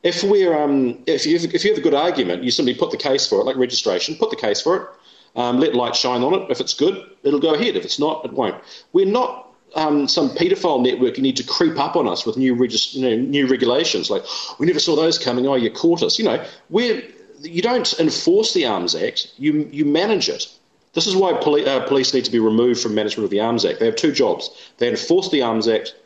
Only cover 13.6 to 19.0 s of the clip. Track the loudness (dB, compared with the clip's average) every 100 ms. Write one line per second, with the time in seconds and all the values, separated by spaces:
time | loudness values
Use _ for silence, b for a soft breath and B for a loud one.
13.6 | 2 2 0 -2 -2 -4 -4 B B -2
14.6 | 0 0 2 2 2 0 -2 0 0 0
15.6 | 0 0 0 2 0 0 0 -2 B B
16.6 | _ -2 0 -2 -6 -20 -20 -20 -8 -2
17.6 | 0 0 -2 0 0 0 2 2 2 0
18.6 | 0 0 -2 -2